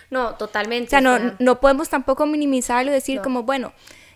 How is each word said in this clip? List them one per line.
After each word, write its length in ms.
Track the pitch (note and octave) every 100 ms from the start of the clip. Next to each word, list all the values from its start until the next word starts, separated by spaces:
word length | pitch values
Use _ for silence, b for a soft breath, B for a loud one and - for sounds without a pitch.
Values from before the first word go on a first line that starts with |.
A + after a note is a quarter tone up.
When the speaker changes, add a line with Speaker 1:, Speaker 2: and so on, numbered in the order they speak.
| B
Speaker 1:
No, 260 | B3+ A#3 -
totalmente, 500 | G#3+ G#3+ G#3 A#3+ A#3+
Speaker 2:
O 40 |
sea, 80 | C#4
Speaker 1:
o 20 |
Speaker 2:
no, 160 | C4 B3
Speaker 1:
sea, 180 | A#3 G3+
Speaker 2:
no 220 | B3 B3
podemos 300 | C#4 C4+ D#4+
tampoco 340 | D4 B3+ C4
minimizarlo 640 | D4+ D4+ C#4+ C4 A#3+ A#3+ C4+
y 40 |
decir 220 | C#4 C4+ C4+
Speaker 1:
No. 60 |
Speaker 2:
como, 200 | C4+ B3+
"Bueno, 320 | A#3 C4+ A#3 B B B B